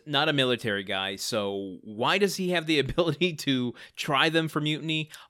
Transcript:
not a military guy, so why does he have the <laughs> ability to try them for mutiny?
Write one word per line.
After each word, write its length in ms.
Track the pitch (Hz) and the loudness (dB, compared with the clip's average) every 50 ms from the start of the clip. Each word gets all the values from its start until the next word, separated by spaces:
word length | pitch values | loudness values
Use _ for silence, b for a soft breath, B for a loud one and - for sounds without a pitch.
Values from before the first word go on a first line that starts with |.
| - | -8
not 240 | 151 143 139 151 160 | -2 0 2 2 2
a 20 | 147 | 4
military 520 | 139 131 127 123 110 - 113 101 101 98 | 4 4 2 2 0 0 -2 -2 -2 -4
guy, 320 | 95 98 95 95 98 98 | -4 -4 -2 -2 -4 -4
so 640 | 98 - - 117 107 101 101 101 98 98 95 90 - - | -6 -6 -2 -2 0 0 0 -2 -4 -4 -6 -8 -12 -14
why 340 | 107 107 107 123 147 170 | -12 -6 -2 0 2 4
does 200 | 196 202 196 - | 4 2 2 2
he 120 | - 185 180 180 | -2 -2 0 0
have 120 | 170 160 | 0 0
the 140 | 156 160 143 | 2 2 2
<laughs> 80 | 131 | 2
ability 480 | 127 - - 175 165 143 - 175 180 160 | 2 2 2 2 2 2 2 0 0 0
to 400 | 143 - 143 135 127 123 120 117 B B B B | -2 -2 0 0 0 0 -2 -4 B B B B
try 360 | - - - 143 131 151 160 | -8 -4 0 2 4 4 4
them 180 | 156 165 160 156 | 4 2 0 0
for 140 | - 156 151 | 0 -2 -2
mutiny? 480 | 151 156 143 151 160 160 156 156 151 B B B | -2 -2 -4 -4 -4 -4 -4 -4 -6 B B B